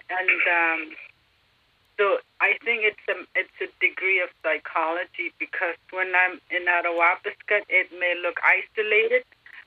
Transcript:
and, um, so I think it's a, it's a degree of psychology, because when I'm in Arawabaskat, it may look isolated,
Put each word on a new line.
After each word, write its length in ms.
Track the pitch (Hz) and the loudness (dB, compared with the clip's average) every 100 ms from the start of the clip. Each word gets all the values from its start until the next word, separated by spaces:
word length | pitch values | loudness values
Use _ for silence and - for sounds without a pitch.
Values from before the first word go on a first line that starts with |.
| - | -8
and, 320 | 185 185 175 185 | -4 0 0 2
um, 480 | 170 165 160 156 - - _ _ _ _ _ _ _ _ - | 2 2 0 -6 -14 -20 _ _ _ _ _ _ _ _ 0
so 220 | 202 180 - - | 2 0 -2 0
I 140 | - - | 0 2
think 200 | 226 233 214 | -2 0 0
it's 200 | 208 - | -2 -4
a, 160 | 185 - - | -6 -6 -6
it's 220 | - - | -4 -6
a 80 | - - | -10 -2
degree 400 | 185 - 185 190 | -2 0 0 0
of 80 | 175 - | 0 -4
psychology, 880 | 160 151 - 170 160 170 180 - 170 - | -2 -2 -2 -2 -2 -2 -6 -8 -10 -10
because 360 | 170 - 175 165 _ | -10 -4 -4 -6 _
when 220 | 185 185 180 | -6 0 2
I'm 240 | 185 165 - | 2 0 -6
in 180 | 175 180 | -4 0
Arawabaskat, 960 | 175 170 170 170 185 202 - - 180 - | 0 0 2 2 2 -4 -8 -2 -2 2
it 220 | 185 180 175 | 0 0 -2
may 140 | 180 175 | -4 -2
look 180 | 175 165 160 | -4 0 2
isolated, 800 | 185 - - 214 214 220 202 - _ - - | 2 0 -4 0 2 2 0 -2 _ -20 -20